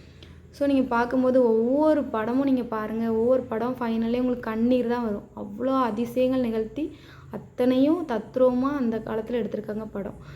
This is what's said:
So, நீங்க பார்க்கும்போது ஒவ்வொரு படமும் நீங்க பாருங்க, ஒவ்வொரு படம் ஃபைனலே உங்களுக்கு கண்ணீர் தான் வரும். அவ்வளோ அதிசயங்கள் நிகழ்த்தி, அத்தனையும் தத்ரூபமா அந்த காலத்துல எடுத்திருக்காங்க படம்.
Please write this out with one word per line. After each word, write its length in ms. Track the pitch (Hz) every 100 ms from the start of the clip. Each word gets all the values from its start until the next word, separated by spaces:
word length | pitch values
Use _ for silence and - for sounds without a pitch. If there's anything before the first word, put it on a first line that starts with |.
| - - - - -
So, 180 | - 285
நீங்க 140 | 277
பார்க்கும்போது 600 | 247 233 240 262 254 254
ஒவ்வொரு 600 | 240 220 233 277 311 302
படமும் 420 | - 220 226 254 277
நீங்க 180 | 254
பாருங்க, 480 | 233 220 214 226 226
ஒவ்வொரு 300 | 220 240 262
படம் 340 | 247 220 240 247
ஃபைனலே 400 | 233 226 233 247
உங்களுக்கு 200 | 254 240
கண்ணீர் 480 | 226 220 240 254 233
தான் 160 | 240
வரும். 240 | 226 202 - 214
அவ்வளோ 460 | 208 208 254 262
அதிசயங்கள் 580 | 240 208 240 254 254 262
நிகழ்த்தி, 520 | 233 220 220 277 330 - - - -
அத்தனையும் 760 | 202 - - 254 262 285 349 311
தத்ரூபமா 680 | 220 220 254 254 247 269 285
அந்த 240 | 233 220
காலத்துல 440 | 226 220 220 240
எடுத்திருக்காங்க 440 | 208 214 208 208 220
படம். 240 | 202 190 - -